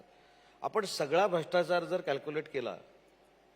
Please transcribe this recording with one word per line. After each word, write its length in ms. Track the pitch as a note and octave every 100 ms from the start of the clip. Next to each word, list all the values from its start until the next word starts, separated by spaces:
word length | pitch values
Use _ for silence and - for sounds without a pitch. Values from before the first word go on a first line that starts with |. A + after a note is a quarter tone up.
| - - - - - -
आपण 240 | - G#3+ G3
सगळा 420 | - D3 D#3+ G3+
भ्रष्टाचार 560 | F3 D3+ F3+ E3 F3
जर 180 | E3 F3+
कॅल्क्युलेट 460 | E3 C#3 D3 D3+ D3
केला, 280 | C#3 A#2 F2 - - _ _ _ _ _